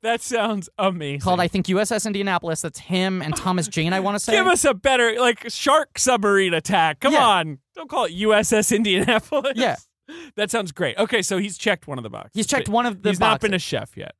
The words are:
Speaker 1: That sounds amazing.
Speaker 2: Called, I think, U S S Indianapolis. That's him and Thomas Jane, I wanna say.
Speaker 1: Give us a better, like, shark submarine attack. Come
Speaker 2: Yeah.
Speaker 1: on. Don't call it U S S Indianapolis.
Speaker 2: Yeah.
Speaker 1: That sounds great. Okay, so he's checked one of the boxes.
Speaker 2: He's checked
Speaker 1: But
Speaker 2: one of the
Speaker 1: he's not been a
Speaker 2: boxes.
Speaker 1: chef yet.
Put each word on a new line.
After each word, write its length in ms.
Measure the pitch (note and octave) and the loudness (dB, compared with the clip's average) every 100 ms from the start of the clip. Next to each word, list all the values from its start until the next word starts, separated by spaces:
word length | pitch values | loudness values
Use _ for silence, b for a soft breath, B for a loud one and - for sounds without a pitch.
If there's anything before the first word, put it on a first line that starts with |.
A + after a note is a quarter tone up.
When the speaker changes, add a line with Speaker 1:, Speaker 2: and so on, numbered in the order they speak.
Speaker 1:
That 200 | A3 A#3 | -2 -4
sounds 460 | - A#3+ G#3+ G#3 F3 - | -2 -2 0 -2 -6 -2
amazing. 440 | G3 F3 D3 C#3 | -2 -2 -6 -4
Speaker 2:
Called, 180 | F3+ F3+ | 0 0
I 80 | F3 | 0
think, 220 | G3 F3+ | -2 0
U 100 | F#3+ | 0
S 120 | G#3 | 0
S 140 | A3 A3 | -2 -2
Indianapolis. 560 | G3 G3 F3 E3+ D#3+ | -4 -2 -2 -2 -6
That's 180 | D#3+ - | -6 -10
him 420 | - F#3 F#3 F#3 | -4 -2 0 -2
and 120 | D#3 E4 | -4 -4
Thomas 320 | F#3+ F#3 D#3 | -2 -2 -2
Jane, 240 | - E3 | -2 0
I 80 | F#3+ | 0
wanna 180 | F#3+ G3+ | -2 -2
say. 140 | - | 2
Speaker 1:
Give 140 | A3 F#4 | 2 4
us 180 | F4 D4+ | 4 2
a 80 | |
better, 440 | G3+ C4+ B3+ A#3 A3+ | 2 2 4 2 2
like, 300 | B3 A#3 A#3 | 0 0 -6
shark 480 | - C#4+ D4+ D4+ - | -4 2 2 2 -2
submarine 560 | B3+ A#3+ G3+ G3 F#3+ | 0 2 4 4 4
attack. 460 | E3+ - F3+ D#3+ D#3 | 0 0 2 2 2
Come 140 | C4+ | 2
Speaker 2:
Yeah. 120 | D4+ B3 | 4 4
Speaker 1:
on. 340 | F#3+ D#3+ C#3 _ - | 4 0 -8 _ -18
Don't 140 | D#4 | -6
call 160 | C#4+ G3+ | -4 -2
it 60 | |
U 220 | E3+ G#3+ | -2 2
S 180 | G#3+ A3 | 4 4
S 200 | A3 G#3 | 2 2
Indianapolis. 800 | A3+ G#3+ F#3 F#3+ A3 - D4+ B3+ A#3 | 2 2 2 2 0 0 -2 -2 0
Speaker 2:
Yeah. 220 | A#3+ B2+ _ _ _ E4 D#4+ - | -2 -2 _ _ _ -20 -14 -6
Speaker 1:
That 160 | G#3 | -4
sounds 220 | A#3 F#3+ | -2 -6
great. 240 | - D#3+ A#2 | -4 -4 -2
Okay, 240 | A3 A3+ | -2 -2
so 160 | - F#3+ | -2 -4
he's 200 | G3+ F3 | -4 -4
checked 300 | G#3+ F3+ - | -2 -2 -4
one 100 | C3+ | -10
of 60 | |
the 60 | A2 | -10
boxes. 220 | G#2 G#2+ | -14 -10
Speaker 2:
He's 120 | G#3 G#3+ | -6 -2
checked 200 | C4+ - | -2 0
Speaker 1:
But 60 | |
Speaker 2:
one 120 | A3+ A#3+ | -2 -2
of 160 | F#3+ | -2
the 80 | G3+ | -2
Speaker 1:
he's 120 | F#3 | 2
not 180 | A3 G#3+ | 2 2
been 120 | G#3+ | 0
a 20 | F#3 | -2
Speaker 2:
boxes. 80 | - | -4
Speaker 1:
chef 300 | B2+ G#2+ - | -6 -8 -14
yet. 180 | - | -16